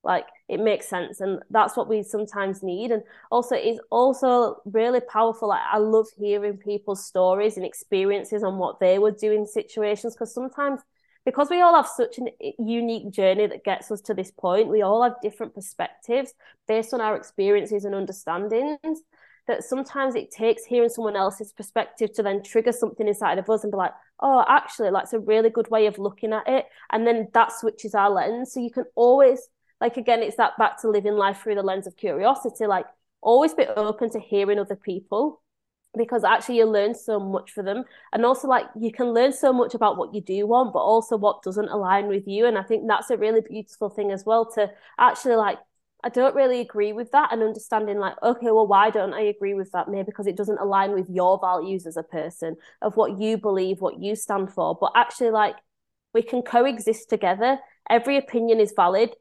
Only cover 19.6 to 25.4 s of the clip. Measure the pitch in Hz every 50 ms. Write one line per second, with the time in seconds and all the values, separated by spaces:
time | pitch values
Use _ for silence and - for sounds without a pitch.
19.6 | 233 - 254 262 269 269 - 277 269 262 240 - - - - - 220 226 226 226
20.6 | - - 240 240 233 233 233 233 226 214 208 196 190 196 196 - 214 208 _ -
21.6 | 208 - _ - - - - - 220 208 220 - 208 202 196 202 196 - - 226
22.6 | 220 247 233 240 226 214 - - 214 208 202 202 214 165 165 190 185 - 220 214
23.6 | - 208 202 196 180 160 - - _ _ _ - - 269 269 254 - - 262 285
24.6 | - - - - 226 190 190 190 - - 233 226 202 202 214 220